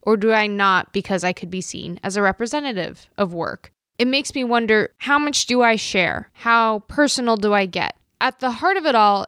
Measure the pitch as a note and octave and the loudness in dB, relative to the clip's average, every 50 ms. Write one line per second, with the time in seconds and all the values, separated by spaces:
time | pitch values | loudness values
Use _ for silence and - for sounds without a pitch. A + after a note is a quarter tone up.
0 | - G#3+ A3 G#3 G#3 A3 A3 G#3+ G#3+ G#3 G3+ G3+ G3+ G3 F#3 F3+ - - - G3 | -2 0 0 2 2 2 2 2 2 0 0 0 2 2 2 2 0 -2 -4 -6
1 | - - G3 F3+ F3+ F3+ F3+ - - E3+ F3+ F#3 F3 - - - - E3 F3 G3 | -4 -2 -2 -2 -2 -2 -4 -4 -8 -10 -8 -8 -8 -10 -10 -12 -12 -12 -10 -10
2 | - G3+ F#3+ G#3 G3+ F#3+ F#3+ - A#3 A3 D4 D4+ D4 C4+ A#3 F#3 D#3+ - - - | -8 -6 -2 0 2 2 0 0 -4 -4 -4 -4 -4 -4 -6 -6 -6 -8 -10 -14
3 | - _ _ - G3+ F3 F3 E3+ E3 - - - - - _ _ _ _ _ - | -20 _ _ -4 -4 -4 -4 -6 -6 -6 -8 -10 -14 -20 _ _ _ _ _ -2
4 | A#3+ B3+ C4 C#4 D4 - - C#4 B3+ A#3 A#3+ A#3 A#3 G#3+ A3 G#3+ G3 - _ - | 0 0 0 0 -2 -4 -4 -4 -2 0 0 0 2 2 2 2 0 0 _ -8
5 | - C4 C#4+ D4 D4 D4 C#4 - - - B3 B3 A#3+ A#3 A3+ G#3+ - - - G3 | -2 0 2 2 2 0 -2 -2 -2 0 2 4 4 4 2 2 -2 -2 0 0
6 | F3 - - - - - _ - - A#3 A#3 A#3 A3+ A3+ A3 G#3 - - - - | 0 0 -2 -6 -8 -14 _ -6 0 2 2 4 4 2 0 -2 -6 -4 0 2
7 | D4 - - - B3 A#3 A3+ G#3 G3+ G#3+ G#3 G3+ G3 F#3 E3+ F3+ B2+ - - _ | 2 2 2 0 0 0 0 2 2 2 2 2 0 0 -2 -4 -4 -4 -6 _
8 | _ _ _ - - C4 - _ C4 B3+ A#3 A3 D4+ F4+ F#4+ F#4+ D#4 D#4 B3 A3 | _ _ _ -4 -2 -2 -2 _ -4 -6 -4 -2 0 0 0 0 2 2 4 4
9 | G#3+ G#3 G3+ G3 - | 6 4 4 2 0